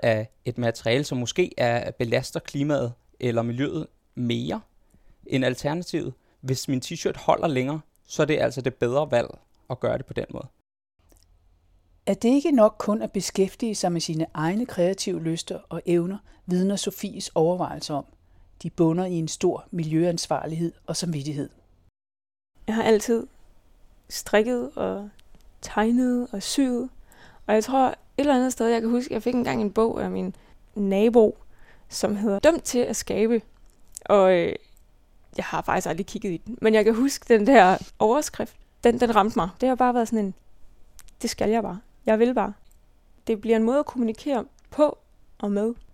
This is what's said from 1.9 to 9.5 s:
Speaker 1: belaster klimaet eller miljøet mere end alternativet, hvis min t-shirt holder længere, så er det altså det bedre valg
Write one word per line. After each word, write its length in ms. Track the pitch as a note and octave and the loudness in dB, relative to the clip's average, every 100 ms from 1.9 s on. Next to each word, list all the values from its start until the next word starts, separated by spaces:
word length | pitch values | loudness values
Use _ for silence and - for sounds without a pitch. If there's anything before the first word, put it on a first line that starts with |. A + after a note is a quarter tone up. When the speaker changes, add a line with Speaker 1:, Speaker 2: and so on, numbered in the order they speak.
Speaker 1:
belaster 500 | - A#2+ A#2+ C3 E3 | -4 -2 -2 -2 -8
klimaet 520 | - C#3+ C#3+ C#3 A#2+ A#2+ _ - | -8 -4 -2 0 -2 -6 _ -6
eller 220 | B2 A#2 | -2 -2
miljøet 440 | A#2 A#2+ D3 D#3+ - _ _ | -2 -2 -4 -4 -8 _ _
mere 460 | - A#2+ A#2 B2+ G#3+ - _ _ _ _ _ - | -6 -4 -2 -4 -8 -10 _ _ _ _ _ -4
end 180 | C3 | -2
alternativet, 680 | B2+ B2+ C#3+ E3 F3 E3 - - _ _ | -2 -2 -4 -4 -4 -6 -6 -10 _ _
hvis 280 | C3 B2+ - | -6 -4 -2
min 140 | C3 | -4
t-shirt 340 | - E3+ - - | -4 -6 -6 -2
holder 300 | - - E3+ | 0 2 2
længere, 320 | B2+ C3 D#3 - _ _ | 0 -2 -4 -10 _ _
så 160 | - | -2
er 40 | D3+ | 0
det 120 | D3+ | 2
altså 200 | A#2+ B2+ | 0 -2
det 140 | B2+ | -6
bedre 360 | - A#2+ C3+ D3 | -2 0 0 2
valg 180 | A#2+ - - _ | 0 0 -6 _